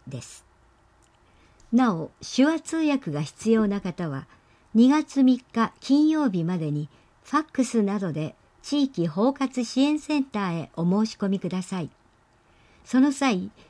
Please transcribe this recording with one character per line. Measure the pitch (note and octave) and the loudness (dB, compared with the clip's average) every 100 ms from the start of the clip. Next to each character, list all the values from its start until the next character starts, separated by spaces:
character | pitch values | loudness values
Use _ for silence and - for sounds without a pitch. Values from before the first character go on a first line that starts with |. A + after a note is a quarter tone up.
| - | -16
で | C3 | -16
す。 | - - _ _ _ _ _ _ _ _ _ _ _ _ - | -16 -20 _ _ _ _ _ _ _ _ _ _ _ _ 0
な | A#3 B3+ | 2 2
お、 | E3+ D#3 - | 0 -6 -12
手 | - - C#4+ | -6 2 2
話 | D#4+ | 2
通 | - D#4+ | -2 -2
訳 | D#4 C#4 F3 | 0 0 -2
が | D3 | -4
必 | D3+ - G#3+ | -6 -6 0
要 | A3+ G#3 | 2 2
な | G3+ | -2
方 | F#3+ - E3+ | -6 -6 -6
は、 | C#3 D#3 _ _ _ _ | -8 -12 _ _ _ _
二 | G#3+ B3 | 4 6
月 | D4+ D4 C4+ | 4 0 2
三 | C4 B3 | 4 2
日 | - - A3+ - | -2 -4 -4 -4
金 | - C#4 D#4 | 0 2 4
曜 | D#4 C#4 | 2 0
日 | F#3 E3 | 0 -2
ま | F3+ | -2
で | D#3 | -4
に | D3 D3+ _ _ _ | -4 -6 _ _ _
フ | - C#4+ | -4 -4
ァ | |
ッ | D#4 | -2
ク | - B3 | -4 -2
ス | A#3 | 0
な | G3+ G3+ | 0 -2
ど | F#3+ | -4
で | D3 D#3 - _ _ | -4 -6 -10 _ _
地 | - D4 | -6 -2
域 | C4+ - E3+ | -2 -2 -4
包 | D#3+ A#3+ | 0 0
括 | C4+ C4 B3+ A#3 | 0 -4 -4 -4
支 | - | 0
援 | C#4 D4+ | 2 0
セ | - D4+ | -2 -2
ン | |
タ | C#4 G#3+ G3 | -2 -4 -4
ー | |
へ | E3 C#3+ - | -4 -8 -4
お | |
申 | E3+ G3 A3 | 0 0 0
し | - | -2
込 | G3+ | -4
み | F#3+ | -4
く | F3+ | -4
だ | F#3 | -8
さ | F3+ F#3+ | -8 -8
い。 | D3 _ _ _ _ _ _ _ _ _ - | -8 _ _ _ _ _ _ _ _ _ -2
そ | B3+ | 2
の | C#4+ | 4
際、 | C#4 C4+ F#3+ F#3+ - - | 2 0 0 -4 -14 -20